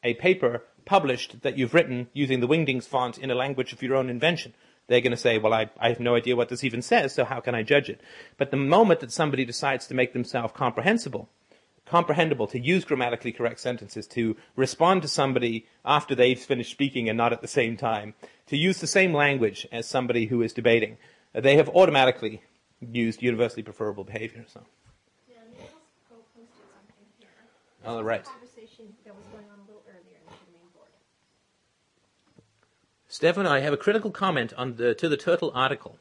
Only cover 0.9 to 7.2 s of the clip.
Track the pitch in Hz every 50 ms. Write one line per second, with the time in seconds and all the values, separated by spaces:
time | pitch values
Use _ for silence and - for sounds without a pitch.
0.9 | 190 196 156 135 127 117 - - - 117 - 143 123 135 127 120 147 170 165 -
1.9 | 127 123 123 120 _ 139 143 131 131 127 120 123 151 165 160 143 131 127 - -
2.9 | - 127 127 123 113 - 135 135 123 123 127 139 139 127 123 - - - 135 123
3.9 | 135 135 131 127 123 120 135 160 175 - - 120 _ _ _ _ _ _ _ -
4.9 | 120 123 117 127 120 117 - 123 113 110 107 107 113 110 110 107 _ - 113 117
5.9 | 120 120 120 120 120 120 113 123 123 120 120 - 123 123 - 127 110 117 120 -
6.9 | 233 240 151 131 - -